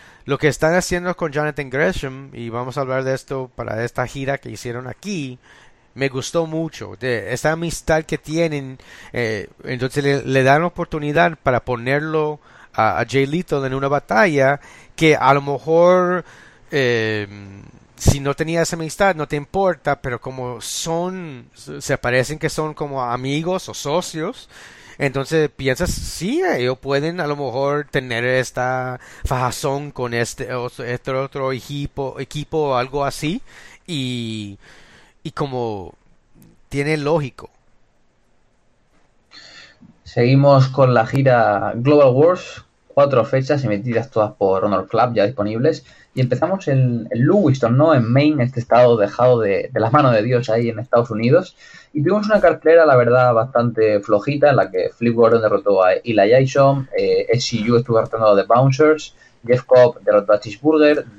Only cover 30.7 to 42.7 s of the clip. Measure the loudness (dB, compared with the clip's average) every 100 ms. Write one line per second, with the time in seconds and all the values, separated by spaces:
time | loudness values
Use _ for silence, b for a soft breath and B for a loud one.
30.7 | -10 -10 -8 -6 -6 -6 -6 -6 -6 -8
31.7 | -8 -8 -8 -10 -10 -12 -12 -6 -4 -2
32.7 | -2 -4 -4 -6 -4 -6 -6 B B B
33.7 | B -10 -8 -6 -6 -8 -8 -10 -14 b
34.7 | b b b b _ -14 -8 -8 -6 -6
35.7 | -8 -12 -20 _ _ _ _ _ _ _
36.7 | -6 -2 -2 0 -2 -2 -10 -20 _ _
37.7 | _ _ _ _ _ _ _ _ _ _
38.7 | _ _ _ _ _ _ B B B B
39.7 | B -20 _ -6 0 4 6 6 6 4
40.7 | 2 4 4 2 0 4 4 4 2 -2
41.7 | -2 4 6 6 6 4 2 -6 -20 -20